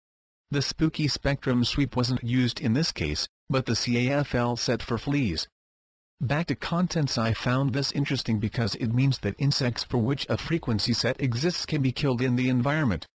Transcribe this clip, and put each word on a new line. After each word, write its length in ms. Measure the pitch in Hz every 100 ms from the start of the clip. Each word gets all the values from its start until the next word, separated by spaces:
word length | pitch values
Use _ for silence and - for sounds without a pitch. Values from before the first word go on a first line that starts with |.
| _ _ _ _ _
The 140 | 143
Spooky 440 | - - 156 - 147
Spectrum 560 | - 139 143 135 123
Sweep 320 | 117 - 135 127
wasn't 280 | 120 123
used 360 | 117 127 120 -
in 140 | 110
this 180 | 127 165
case, 360 | - 76 76 - _ -
but 200 | 135 -
the 80 | 113
C 320 | 123 120 123
A 60 |
F 200 | 143 139
L 220 | 127 120 120
set 260 | - 117
for 160 | - 117
fleas. 500 | - 143 113 80 - _ _ _ _ _ _ _
Back 260 | 113 147 170
to 80 | 135
contents. 640 | - 175 180 165 139 120
I 140 | 113
found 380 | 104 123 127 139
this 200 | 131 139
interesting 480 | 143 139 131 - 110
because 340 | 107 - 110 -
it 180 | 113
means 260 | 120 139 127
that 160 | 101 -
insects 460 | 139 - 127 117
for 160 | - 123
which 260 | 113 139 -
a 100 | 110
frequency 560 | - 165 - 104 -
set 280 | 113 120 -
exists 460 | 139 117 170 - -
can 160 | 151
be 80 | 131
killed 300 | - 143 120
in 140 | 131 123
the 140 | 127
environment. 560 | 127 131 156 135 85 -